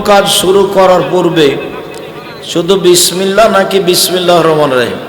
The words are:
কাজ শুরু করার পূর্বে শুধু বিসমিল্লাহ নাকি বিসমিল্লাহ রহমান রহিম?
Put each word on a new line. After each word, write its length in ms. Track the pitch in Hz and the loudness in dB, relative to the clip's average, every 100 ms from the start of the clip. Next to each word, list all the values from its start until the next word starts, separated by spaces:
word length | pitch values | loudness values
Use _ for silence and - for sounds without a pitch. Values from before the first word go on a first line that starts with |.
কাজ 240 | 208 202 - | 2 2 2
শুরু 420 | - 175 196 196 | 0 2 2 2
করার 280 | 190 185 180 147 | 2 4 2 0
পূর্বে 460 | 180 170 160 139 - - - - - - - - - | -2 0 2 0 0 -8 -12 -14 -14 -16 -16 -18 -16
শুধু 300 | - 165 170 196 | -8 -4 0 2
বিসমিল্লাহ 720 | 175 175 - 175 196 202 220 | 2 2 0 -2 -2 2 2
নাকি 300 | 196 190 190 | 2 0 0
বিসমিল্লাহ 580 | 175 175 - 180 175 175 | 0 -2 -2 -2 0 2
রহমান 300 | 160 156 143 | 2 2 0
রহিম? 260 | 127 110 - | 0 -2 -6